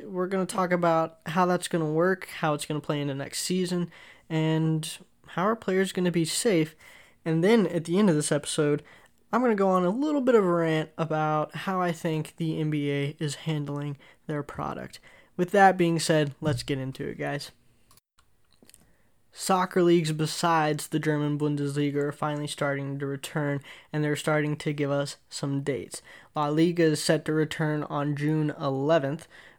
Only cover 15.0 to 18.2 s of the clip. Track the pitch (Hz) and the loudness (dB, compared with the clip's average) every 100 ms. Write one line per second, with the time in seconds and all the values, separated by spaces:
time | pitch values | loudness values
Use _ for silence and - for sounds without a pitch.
15 | - - _ - 180 202 196 185 170 165 | -20 -20 _ -4 2 6 6 6 2 2
16 | - 156 143 - 156 131 - 135 131 131 | 2 2 2 -2 -2 -2 -2 -4 -6 -8
17 | 143 - 143 143 - - _ _ _ _ | -10 -8 -6 -8 -10 -18 _ _ _ _
18 | _ _ | _ _